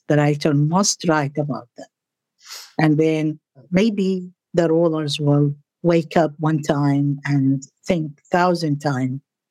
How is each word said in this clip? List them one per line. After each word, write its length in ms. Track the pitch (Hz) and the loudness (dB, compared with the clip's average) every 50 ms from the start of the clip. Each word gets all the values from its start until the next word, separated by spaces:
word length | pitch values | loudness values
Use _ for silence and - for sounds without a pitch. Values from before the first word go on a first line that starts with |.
| _ | _
The 100 | - 151 | 0 2
writer 360 | 147 147 147 147 147 - 165 143 | 2 2 2 0 0 0 0 2
must 520 | 143 147 151 165 190 202 - - - - | 2 2 2 2 0 0 0 -2 -2 -2
write 300 | 170 156 151 143 139 147 | 0 0 0 0 -2 -4
about 300 | 156 147 143 - - - - _ | -4 -6 -4 -8 -10 -12 -18 _
them. 100 | - - - _ _ _ _ _ _ _ _ _ _ _ - - - - - _ - | -20 -20 -20 _ _ _ _ _ _ _ _ _ _ _ -20 -20 -20 -20 -10 _ 0
And 180 | 160 156 151 147 | 0 2 2 2
then 400 | 160 160 160 156 156 156 151 - _ _ _ - - _ | 2 0 0 -2 -2 -4 -6 -8 _ _ _ -20 -8 _
maybe 580 | 175 185 220 233 202 202 190 190 190 185 180 185 - _ _ _ - | 0 0 2 2 0 0 -2 -2 -2 -4 -6 -12 -18 _ _ _ 0
the 160 | 175 170 160 | 0 2 2
rulers 500 | 160 165 170 165 160 156 151 147 143 - | 2 2 2 2 0 -2 -4 -4 -4 -2
will 340 | 147 143 143 143 147 143 143 - _ _ _ _ - | 0 2 4 4 2 0 -2 -6 _ _ _ _ 0
wake 340 | 170 170 170 165 - - | 2 2 2 0 0 0
up 160 | 180 160 151 147 - | 0 0 0 -2 -4
one 220 | 156 156 160 147 | -2 -2 -2 0
time 580 | 151 - 151 143 143 143 139 143 143 143 139 139 - | -2 -2 -2 0 0 2 2 2 0 0 -2 -4 -2
and 380 | 143 143 139 135 135 135 135 - - _ _ - | -2 0 2 2 2 0 -2 -4 -10 _ _ -4
think 340 | - 185 165 156 147 - _ _ _ | -4 -2 -2 -4 -6 -10 _ _ _
thousand 480 | - 175 175 185 175 165 165 151 143 147 | 0 0 2 2 0 0 -2 -4 -4 -2
times 420 | - 147 135 127 131 131 131 139 - _ _ _ _ _ | -2 -4 -2 -2 -2 -4 -6 -8 -12 _ _ _ _ _